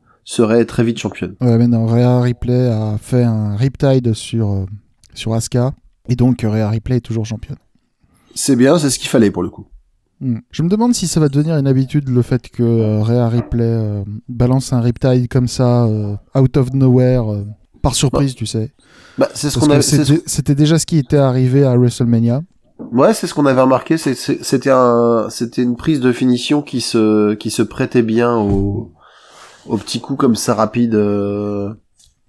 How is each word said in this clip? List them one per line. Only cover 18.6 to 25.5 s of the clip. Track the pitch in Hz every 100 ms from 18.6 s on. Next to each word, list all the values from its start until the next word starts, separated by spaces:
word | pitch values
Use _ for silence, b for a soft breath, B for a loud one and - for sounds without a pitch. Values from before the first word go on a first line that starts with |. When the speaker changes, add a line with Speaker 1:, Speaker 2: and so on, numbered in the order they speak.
| 110 _ b b b -
Speaker 1:
Bah, | -
c'est | - 143
ce |
Speaker 2:
Parce | 127
Speaker 1:
qu'on | 147
Speaker 2:
que |
Speaker 1:
avait, | 143
c'est | - 143
Speaker 2:
c'était, | 139 156
Speaker 1:
ce | -
Speaker 2:
c'était | - 139
déjà | 139 151 160
ce | -
qui | 165
était | 135 147
arrivé | 135 127 127 135
à | 139 123
WrestleMania. | 123 - 120 117 117 123 170 _ _ - -
Speaker 1:
Ouais, | 117 160
c'est | 220 180
ce |
qu'on | - 143
avait | 131
remarqué, | 131 131 - 160
c'est, | 151
c'est, | 123 - -
c'était | - 135 139
un, | 131 123 120 117 117 104
c'était | - 117